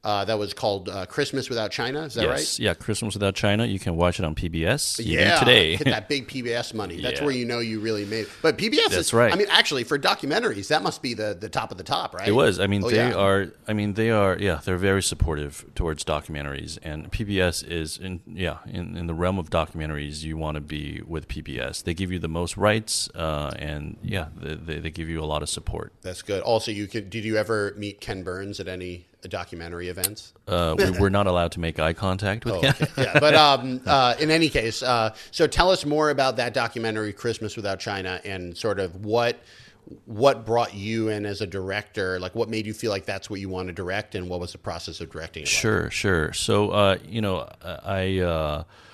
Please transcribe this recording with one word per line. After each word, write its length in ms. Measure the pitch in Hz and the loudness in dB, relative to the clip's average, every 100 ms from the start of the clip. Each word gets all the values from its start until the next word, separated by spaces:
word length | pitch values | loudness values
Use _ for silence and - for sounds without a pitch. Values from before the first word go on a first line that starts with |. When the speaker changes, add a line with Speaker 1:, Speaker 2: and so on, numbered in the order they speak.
| 107 | 0
Speaker 1:
uh, 160 | 104 | -2
that 160 | 98 110 | 0 -2
was 140 | 104 | -2
called, 380 | - 113 98 95 | -2 0 0 -4
uh, 160 | 95 92 | -8 -8
Christmas 420 | - 139 135 127 | -2 -2 -2 -4
Without 220 | 117 107 | -4 -4
China. 320 | - 123 139 | -2 -4 -4
Is 100 | 156 | -6
that 120 | 113 | -2
Speaker 2:
Yes. 60 | 87 | 0
Speaker 1:
right? 280 | - - - | 0 -2 0
Speaker 2:
Yeah, 160 | 104 | 0
Christmas 400 | 85 - 104 110 | 0 -2 -2 -2
Without 200 | 101 101 | 0 0
China. 300 | 98 104 104 | 2 2 4
You 140 | 117 98 | 2 0
can 180 | 95 85 | -2 2
watch 220 | 87 87 | 2 4
it 80 | 82 | 0
on 80 | |
P 140 | 78 87 | 0 -2
B 180 | 82 80 | 0 0
S 340 | 139 - - | 0 0 -2
even 140 | - | 0
Speaker 1:
Yeah, 240 | 160 156 170 | 4 6 6
Speaker 2:
today. 380 | 131 123 80 87 | 8 8 8 4
Speaker 1:
hit 100 | 135 | 2
that 240 | 113 101 | 0 0
big 180 | 143 120 | -4 -4
P 140 | 135 | -6
B 100 | 120 | -4
S 220 | 117 120 | -4 -4
money. 260 | 110 98 82 | -6 -6 -6
That's 200 | 127 135 | -4 -2
Speaker 2:
Yeah. 40 | |
Speaker 1:
where 100 | 147 | 0
you 120 | 127 120 | 0 -2
know 140 | 117 | -2
you 200 | 117 110 | -2 -2
really 240 | 110 107 | -2 -2
made. 220 | 101 110 104 - | -2 -4 -6 0
But 160 | - - | 2 2
P 100 | 214 | 2
B 80 | 294 | 4
S 100 | 453 | 4
Speaker 2:
That's 160 | 185 165 | 4 4
Speaker 1:
is, 80 | |
Speaker 2:
right. 180 | 117 - | 6 6
Speaker 1:
I 40 | 180 | 6
mean, 100 | 202 | 6
actually, 340 | 175 - 139 | 4 4 0
for 160 | 117 143 | 0 0
documentaries, 720 | 185 202 - 220 233 101 98 | 0 0 0 0 0 -4 0
that 140 | 151 | 0
must 180 | 180 - | 0 -4
be 140 | 131 | -6
the, 200 | 107 107 98 | -4 -4 -4
the 80 | 101 | -6
top 220 | - 113 | -6 -6
of 60 | 92 | -8
the 60 | |
top, 300 | 87 - - | -4 -2 -2
right? 140 | 87 101 | -4 2
Speaker 2:
It 40 | |
was. 280 | 110 139 87 | 4 4 4
I 60 | 98 | 2
mean, 180 | 101 | 2
Speaker 1:
Oh, 60 | 101 | 4
Speaker 2:
they 60 | 110 | 4
Speaker 1:
yeah. 180 | 120 | 4
Speaker 2:
are. 320 | 92 98 98 95 - - | 4 4 4 2 -8 -6
I 60 | |
mean, 220 | 107 104 | -2 0
they 160 | 101 113 | 2 4
are. 260 | 110 98 90 | 4 4 4
Yeah, 220 | 98 78 | 2 0
they're 140 | - 90 | 0 0
very 260 | 95 98 | 4 4
supportive 600 | 92 - - 76 73 67 - | 2 0 0 0 -4 -10 -18
towards 300 | - 87 76 | -4 -2 -2
documentaries, 720 | - 76 - 76 71 69 78 80 | -2 -4 -4 -8 -6 -8 -10 -12
and 280 | 80 76 73 | -10 -10 -8
P 140 | - | -6
B 160 | 104 98 | -2 2
S 220 | 90 85 | 2 0
is 340 | - 85 78 - | -6 -6 -6 -8
in. 240 | 95 92 - | -8 -10 -10
Yeah, 320 | 85 87 - - | -6 -6 -6 -10
in, 320 | 92 87 87 | -8 -8 -6
in 80 | 85 | -6
the 80 | |
realm 240 | 82 90 95 | -2 0 0
of 100 | 80 | 0
documentaries, 760 | 85 80 82 78 76 73 76 | -2 -2 -4 -6 -4 -6 -8
you 140 | 78 78 | -8 -6
wanna 240 | 78 76 | -4 -6
be 400 | 73 76 73 76 - | -6 -8 -8 -10 -8
with 220 | 80 76 | -8 -8
P 120 | - | -10
B 180 | 73 62 | -8 -6
S. 220 | 62 - | -6 -6
They 140 | - | -6
give 180 | 85 95 | -4 -4
you 60 | 90 | -4
the 100 | 82 | -4
most 300 | 80 87 - | -4 -4 2
rights, 500 | 104 107 110 - - | 2 2 0 -4 -4
uh, 380 | - 80 76 73 71 | -4 -4 -2 -4 -6
and 380 | 73 76 76 - | -6 -6 -8 -10
yeah, 240 | - 101 78 80 | -6 -6 -6 -10
they, 180 | 78 | -10
they, 240 | 78 80 78 | -10 -8 -6
they 100 | 80 | -6
give 180 | 80 80 | -8 -6
you 140 | 82 | -4
a 20 | |
lot 180 | 78 76 | -2 -2
of 60 | 73 | -4
support. 460 | - - - - _ | -6 -6 -8 -10 _
Speaker 1:
That's 180 | 92 90 | -12 -12
good. 220 | - 101 | -4 -4
Also, 280 | 117 113 - | 2 2 2
you 160 | 101 101 | -6 -6
could. 200 | 117 101 | -6 -8
Did 160 | 110 | -8
you 140 | 107 107 | -2 0
ever 340 | 107 110 101 101 | 2 0 0 -4
meet 240 | 104 98 | -10 -10
Ken 200 | - 98 | -8 -8
Burns 380 | 90 90 98 98 | -6 -6 -8 -8
at 80 | 92 | -8
any 380 | 92 90 87 85 _ 92 | -8 -8 -12 -16 _ -10
documentary 640 | 92 87 85 85 87 90 | -10 -8 -10 -10 -8 -8
events? 460 | 90 - 107 - _ - | -6 -8 -8 -18 _ -2
Speaker 2:
Uh, 280 | 87 85 80 | 0 2 2
we 140 | 95 90 | 2 4
were 100 | 98 | 4
not 180 | 98 101 | 4 4
allowed 240 | 90 85 | 4 2
to 80 | - | 0
make 220 | 82 80 | -4 0
eye 140 | 78 | 0
contact 500 | 85 95 95 101 107 | 0 -2 0 -2 -2
with 120 | 120 95 | -2 2
Speaker 1:
Oh, 40 | |
Speaker 2:
Ken. 140 | 135 135 | 2 2
Speaker 1:
okay. 260 | 147 - | 0 0
Yeah, 140 | 123 143 | 2 6
but, 160 | 147 | 8
um, 460 | 156 151 135 131 127 - | 10 8 6 2 -6 4
uh, 280 | 143 123 120 | 6 6 4
in 100 | 156 | 4
any 200 | 160 160 | 4 4
case, 320 | 143 113 107 | 2 -2 -2
uh, 320 | 127 120 110 - - | 0 2 2 -2 -14
so 160 | - 156 | 2 2
tell 240 | - 175 | 6 4
us 160 | 185 147 | 4 2
more 240 | 151 156 | 2 4
about 260 | 143 135 120 | 4 2 2
that 160 | 120 | -2
documentary, 640 | 117 117 - 113 110 107 | 0 -2 -2 -2 -2 -4
Christmas 420 | 101 120 113 110 - | -4 -4 -4 -6 -6
Without 240 | 101 95 | -4 -4
China, 400 | - 98 92 92 | -4 -4 -4 -6
and 320 | 101 95 90 | -8 -8 -8
sort 240 | 87 113 98 | -4 -2 -2
of 280 | 95 90 101 | -2 -6 0
what, 320 | 113 120 120 - - - - - - | 2 2 -2 -10 -20 -20 -20 -20 -20
what 400 | - 107 135 117 | -14 4 4 4
brought 300 | 110 117 107 | 0 0 0
you 340 | 101 101 113 110 | -4 -4 -2 0
in 160 | 104 | -2
as 160 | 104 98 | -4 -4
a 60 | 104 | -6
director. 720 | 95 92 101 104 - 95 92 | -4 -4 -6 -6 -4 -2 -2
Like, 140 | 90 | -4
what 160 | 113 110 | -4 -2
made 160 | 110 107 | -2 -4
you 80 | |
feel 160 | 107 117 | -4 -2
like 160 | 98 92 | -2 -4
that's 240 | 98 - | -8 -6
what 100 | 101 | -8
you 80 | 98 | -6
want 200 | 92 92 | -6 -6
to 40 | |
direct, 420 | 87 90 98 104 | -6 -4 -4 -4
and 140 | 101 90 | -8 -6
what 120 | 90 | -6
was 120 | 87 | -6
the 60 | - | -10
process 420 | - 82 - 80 | -10 -8 -8 -10
of 100 | 82 | -12
directing 340 | 80 80 - | -10 -12 -8
it 20 | 76 | -2
like? 60 | |
Speaker 2:
Sure, 360 | - 113 107 82 | 0 2 2 0
sure. 440 | - 101 87 80 | -2 2 2 0
So, 380 | - - 104 104 | -2 2 2 4
uh, 260 | 95 101 95 - | 4 4 2 -2
you 140 | 113 | -4
know, 260 | 107 90 64 - | -2 -2 -6 -12
I, 560 | 85 76 - 98 95 95 | -12 -10 -4 -2 0 2
uh, 460 | 90 82 78 76 78 - - | 2 2 0 -2 -6 -14 -20